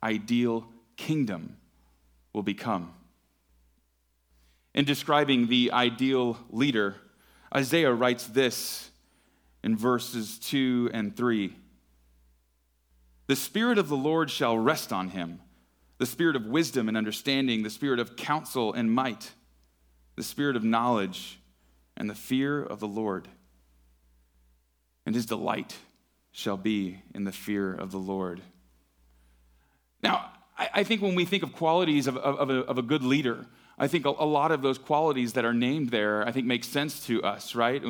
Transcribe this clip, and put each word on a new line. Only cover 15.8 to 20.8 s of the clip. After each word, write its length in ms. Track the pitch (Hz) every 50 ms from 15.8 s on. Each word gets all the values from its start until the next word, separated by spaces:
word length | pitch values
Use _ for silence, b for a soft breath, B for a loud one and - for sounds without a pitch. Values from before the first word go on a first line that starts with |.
| _ _ _ -
the 80 | 127
Spirit 300 | 120 - - 170 165 147
of 100 | 127 107
wisdom 420 | 107 120 160 170 - - 131 113 113
and 80 | 110
understanding, 680 | 113 110 110 107 - - 139 135 135 135 127 117 110 107
the 80 | 107
Spirit 280 | 107 - 143 139 127 120
of 160 | 117 - -
counsel 560 | - - - 147 156 - - - 131 117 107
and 220 | - - 117 113 113
might, 380 | 123 131 131 107 - - - - _ _ _ _ _ _ _ _ _ _ _ _ _ _ _ _
the 60 | -
Spirit 340 | 85 - - - 143 143 131
of 80 | 117 107
knowledge 760 | 113 113 113